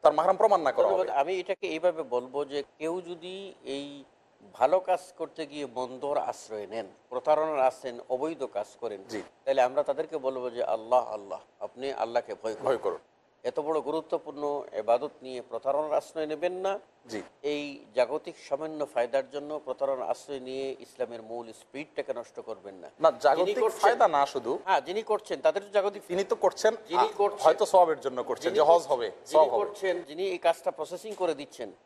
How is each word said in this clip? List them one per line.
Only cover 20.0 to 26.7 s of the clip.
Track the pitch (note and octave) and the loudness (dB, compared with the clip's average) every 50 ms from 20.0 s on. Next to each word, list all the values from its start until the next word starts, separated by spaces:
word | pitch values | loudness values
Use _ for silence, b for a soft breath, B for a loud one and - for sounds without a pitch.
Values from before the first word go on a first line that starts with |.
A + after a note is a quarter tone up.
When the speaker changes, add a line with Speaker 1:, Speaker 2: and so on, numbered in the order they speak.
| B2 D#2+ | -2 -4
Speaker 2:
আশ্রয় | - - - - C#3+ C3+ | -4 -6 -6 -10 -10 -10
নিয়ে | B2+ C3 C3 C3 C3+ C3+ C3 - | -8 -8 -6 -6 -6 -6 -8 -10
ইসলামের | - - - - B2+ A#2 B2 A2+ | -14 -20 -6 -6 -6 -6 -6 -14
মূল | A2 A2 A#2 A#2+ A#2 A2+ | -12 -10 -10 -10 -10 -12
স্পিরিটটাকে | G#2+ - - _ - C3+ D#3 D3+ _ - C#3 - B2+ | -16 -20 -20 _ -12 -12 -12 -8 _ -8 -6 -4 -6
নষ্ট | A#2+ A2+ - _ - | -8 -8 -10 _ -14
করবেন | A2+ - A2 F#2+ F#2 G2 G2 | -10 -10 -12 -12 -12 -16 -16
না।" | F#2 E2+ C#2+ _ _ | -14 -18 -20 _ _
Speaker 1:
না, | D3+ D#3+ | 4 4
Speaker 2:
যিনি | C3+ A#2 - | 4 6 4
Speaker 1:
জাগতিক | D3 C3+ D#3+ F3+ F#3+ G#3 B3+ | 4 6 6 4 2 2 2
Speaker 2:
করছেন, | A3+ A3 - - | 2 0 0 4
Speaker 1:
ফায়দা | - G3+ A#3+ A#3+ A#3+ G3 | 4 4 6 6 6 6
না | D#3 C#3+ C#3+ | 6 4 2
শুধু। | - - C#3+ A2+ A2+ C#3 - - | 2 0 -6 -2 -2 -4 -4 0
Speaker 2:
হ্যাঁ, | F#3 F#3+ D3+ | 2 2 2
যিনি | C3 D#3 F3+ G#3+ A3 | 2 0 -4 -4 -2
করছেন | - G#3+ G3+ - - F#3 C#3+ | 0 -2 -2 -2 -6 -8 2
তাদের | - D#3+ D#3 G3+ G3 | 2 2 2 2 -4
তো | G3+ | 2
জাগতিক, | G3 G#3 F#3+ G3+ G3 G3+ - - | 2 2 2 2 -2 -4 -8 -4
Speaker 1:
তিনি | F3 F#3 G3 | -2 -2 0
তো | F#3+ A#3 | 0 0
করছেন, | A3 - F#3 - - - G#3+ | 2 2 2 2 4 2 2